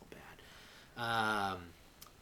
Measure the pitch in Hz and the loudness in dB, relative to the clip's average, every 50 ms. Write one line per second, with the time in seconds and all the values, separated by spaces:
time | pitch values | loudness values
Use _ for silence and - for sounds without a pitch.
0 | - - - - - - - - - - - - - - - - - - - 120 | -14 -14 -16 -16 -14 -16 -16 -16 -16 -18 -16 -16 -16 -16 -18 -18 -18 -12 -6 -2
1 | 117 117 117 113 110 107 107 104 98 98 95 90 87 87 85 - - - - - | 2 4 4 6 6 6 6 6 4 2 2 0 -6 -10 -14 -16 -20 -20 -20 -20
2 | - - - - | -20 -20 -20 -20